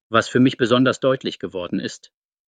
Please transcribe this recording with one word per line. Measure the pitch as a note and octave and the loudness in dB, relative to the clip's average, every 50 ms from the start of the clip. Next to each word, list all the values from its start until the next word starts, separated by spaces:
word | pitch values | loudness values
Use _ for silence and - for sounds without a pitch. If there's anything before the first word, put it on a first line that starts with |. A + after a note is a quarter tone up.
| _ _ | _ _
Was | A2 A2+ G#2+ - | 0 0 0 2
für | - B2 | 2 4
mich | B2+ C3+ - - | 4 4 4 0
besonders | C3 G#2+ B2 B2 C3 C3 A2+ - | 0 2 2 2 2 2 0 0
deutlich | - C3+ C3 C3 - F2+ - - | 0 -2 -2 -2 -4 -8 -8 -8
geworden | - F2+ - F#2 F2 E2+ - F#2+ | -10 -10 -8 -10 -8 -6 -6 -6
ist, | - A#2 - - - _ _ _ _ _ _ _ _ | -6 -8 -10 -14 -18 _ _ _ _ _ _ _ _